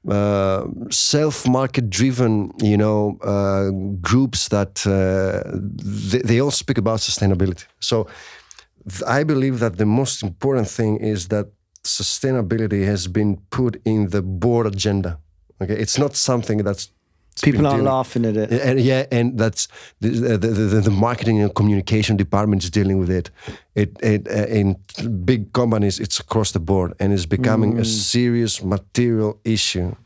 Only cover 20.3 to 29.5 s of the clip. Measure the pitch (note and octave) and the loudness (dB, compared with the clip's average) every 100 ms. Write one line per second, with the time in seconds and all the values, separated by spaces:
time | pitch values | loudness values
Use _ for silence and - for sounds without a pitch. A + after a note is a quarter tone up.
20.3 | G#2+ A2+ G#2 G#2+ G#2+ G#2 G2 A#2 A#2+ A#2 | 2 2 0 2 4 4 4 2 2 2
21.3 | G#2+ G#2 - G#2 G2+ F#2+ A2 G#2 G2+ F2+ | 2 2 2 2 2 2 0 2 0 2
22.3 | G2+ G#2+ G2 F2 G#2+ F#2+ F#2+ F2+ F#2 E2 | 0 2 0 0 0 2 2 0 -2 -4
23.3 | _ - - _ G#2 G#2 - A2+ G#2+ - | _ -18 -18 _ -2 -2 -2 0 0 0
24.3 | G#2 G#2 A2 G2 F2+ - - A#2 G2+ F2+ | -4 0 2 2 0 -8 -8 -6 -2 0
25.3 | B2 G2+ B2 A#2+ A2+ G2+ F#2+ G#2+ - - | 0 0 0 0 2 0 -2 -6 -6 -2
26.3 | A2+ G#2 - E2+ G2 F2 - G2 G2 E2 | -2 0 -2 0 0 0 -2 0 0 0
27.3 | G2 B2 A2 G#2 A#2 A2+ A2 G2+ A#2+ B2 | 0 2 2 2 0 0 -2 0 0 2
28.3 | A#2 A2+ - G2 F#2 - - A#2+ A2+ G#2+ | 0 -2 -2 -2 -4 -2 0 2 2 0
29.3 | G#2+ A2+ | -2 -2